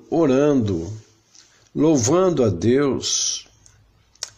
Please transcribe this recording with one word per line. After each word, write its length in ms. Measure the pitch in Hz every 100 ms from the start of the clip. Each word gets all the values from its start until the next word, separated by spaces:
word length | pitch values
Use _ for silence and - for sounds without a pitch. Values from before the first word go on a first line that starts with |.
| -
orando, 840 | 156 156 131 147 139 101 85 85 110 - _ _ - _ _ _
louvando 680 | 139 151 147 107 175 190 147
a 60 | 117
Deus 1000 | 82 107 131 143 117 - - - - - _ - _ _ _ _ _ -